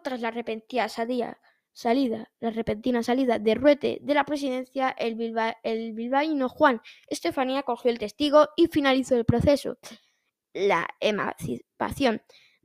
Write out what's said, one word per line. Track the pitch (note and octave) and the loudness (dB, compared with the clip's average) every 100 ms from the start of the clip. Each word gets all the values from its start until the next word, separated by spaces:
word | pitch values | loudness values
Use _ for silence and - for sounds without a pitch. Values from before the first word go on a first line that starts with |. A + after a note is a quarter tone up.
tras | C#4+ B3+ | -6 -6
la | A3+ | -4
repentina | A#3 A#3 A3 - B3 G#3+ | -6 -6 -8 -6 -4 -2
salida, | A#3+ A#3 B3+ - - _ _ _ - | -4 -4 -2 -4 -10 _ _ _ -6
salida, | A#3 B3+ C4 A3 - _ | 0 2 2 -2 -10 _
la | A3+ | -6
repentina | A3 A3+ G#3+ B3+ A#3+ | -4 -4 -2 0 0
salida | A#3 B3 B3+ A3 | 0 0 2 2
de | G#3 A3 | 2 4
Ruete | C#4+ C#4+ - - | 4 4 0 -4
de | A#3+ | 0
la | D4 C#4 | 0 0
presidencia, | D4 C#4 B3+ B3+ C4+ C4 | -4 -4 -6 -6 -4 -4
el | - A#3 A3+ | -2 -4 -4
bilba-, | A3+ A3+ A3+ - | -4 -2 -4 -4
el | A#3+ A3+ A3+ | -6 -4 -6
bilbaíno | A3 A#3+ C4+ D#4 D4 B3+ | -8 -2 0 0 0 -2
Juan | - D4+ A3+ - - - | 2 2 2 -6 -20 -10
Estefanía | D4+ E4+ D#4 B3+ C4+ | -4 -4 -2 -2 -2
cogió | C#4 A#3 B3 | -4 -2 -2
el | A3+ | -2
testigo | G#3 - D4 D4 D4+ - | -6 -2 4 6 6 4
y | E4 | 2
finalizó | D#4+ C#4 C4 B3+ B3 | 4 2 2 2 2
el | A3+ | 4
proceso. | A#3 D4 C#4+ - - - - _ _ _ _ _ | 4 4 2 0 -10 -14 -20 _ _ _ _ _
La | - G3 E3+ - - | -2 0 2 -2 -2
emancipación | G#3+ G#3 - - - - - - - - C4+ A3 - _ _ _ | -2 0 -4 -6 -8 -10 -12 -8 -6 0 0 0 -8 _ _ _